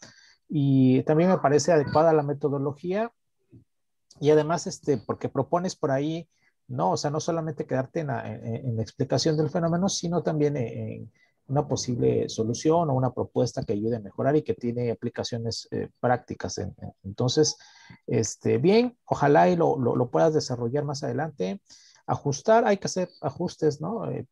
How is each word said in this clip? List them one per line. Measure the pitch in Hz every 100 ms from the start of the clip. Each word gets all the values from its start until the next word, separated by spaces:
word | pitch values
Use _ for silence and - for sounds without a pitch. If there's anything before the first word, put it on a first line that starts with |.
| - - _ _ _
Y | 156 139 135 127 131
también | 139 156 180
me | 180
parece | 135 143 175
adecuada | 160 123 151 165
la | 156
metodología | 143 143 147 139 139 139 175 196 233 - _ _ _ - _ _ _ _ _ -
y | 143
además, | 151 151 170 185
este, | - - 131
porque | - - -
propones | - 127 175 185 -
por | 143
ahí, | 135 151 165 160 _ _ _ -
¿no? | 127 180
O | 156
sea, | 147
no | 156
solamente | - 170 160 156 156
quedarte | 131 127 170
en | 147
la, | 117 110
en, | 107 - 113 127
en | 110
la |
explicación | 110 - 131 - 156 151
del | 151
fenómeno, | 175 165 170 196
sino | - 175 170
también | 175 156 147 143
en, | 113 113 110
en | 110 113 _ _ _ -
una | 139 143
posible | 131 - 120 127 113 -
solución | - 110 120 156 165 160
o |
una | 127 127
propuesta | 113 101 - 123 -
que | -
ayude | 104 110 117
a |
mejorar | 101 - 127 151
y |
que | 151
tiene | - 120 120 120
aplicaciones, | 110 117 - 113 120 113 - -
eh, | 107 95 _
prácticas. | 120 123 - - 95 -
En, | 95 -
en, | - -
entonces, | 98 - 127 156 151 - - - - - -
este, | 120 110 - 110 113
bien, | 165 220 247 - -
ojalá | - 143 156 180
y | 170
lo, | 147 139
lo, | 120 127
lo | 120
puedas | 160 160
desarrollar | 156 - 120 120 143 143
más | 135
adelante. | 143 120 156 151 185 202 _ - - _ -
Ajustar, | - 143 135 - 226 240
hay | 202
que | -
hacer | 185 180 _
ajustes, | 143 - 175 - 156 143
¿no? | 156 220 -
Eh, | - -